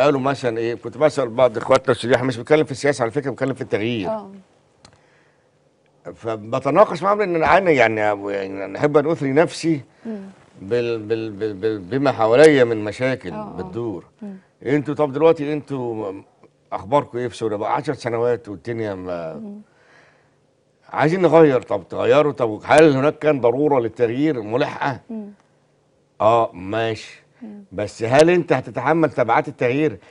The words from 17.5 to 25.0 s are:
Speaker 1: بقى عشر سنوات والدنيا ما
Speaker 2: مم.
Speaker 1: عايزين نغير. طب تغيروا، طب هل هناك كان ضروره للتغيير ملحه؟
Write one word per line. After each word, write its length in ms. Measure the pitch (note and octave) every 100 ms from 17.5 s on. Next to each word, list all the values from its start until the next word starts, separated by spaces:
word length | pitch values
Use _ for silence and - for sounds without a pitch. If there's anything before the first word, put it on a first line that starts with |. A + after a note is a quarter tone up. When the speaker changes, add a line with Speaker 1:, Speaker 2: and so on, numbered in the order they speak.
| G#2
Speaker 1:
بقى 180 | G#2+ B2
عشر 180 | D3
سنوات 560 | C3 A#2+ A#2 A#2+ A#2 G#2
والدنيا 440 | F#2+ - A2+ A2 F#2+
ما 380 | F#2 F2 -
Speaker 2:
مم. 280 | - G#3 G#3 G#3 _ _ _ _ _ _ _ _ _ _ _ _
Speaker 1:
عايزين 320 | - C#3+ F#3
نغير. 400 | E3+ D#3+ D#3 B2+
طب 220 | - G#2 E2+
تغيروا، 420 | F#2+ G#2 C3+ D3
طب 280 | C#3 A#2 G#2+ -
هل 300 | C#3 D#3+ C3+
هناك 240 | C#3+ D3+
كان 220 | D3+ C#3+
ضروره 380 | A#2+ B2 D3+ C#3
للتغيير 600 | A2+ - A#2 A#2+ D#3 C3
ملحه؟ 580 | G#2 A#2+ C#3+ - C#3+ C3+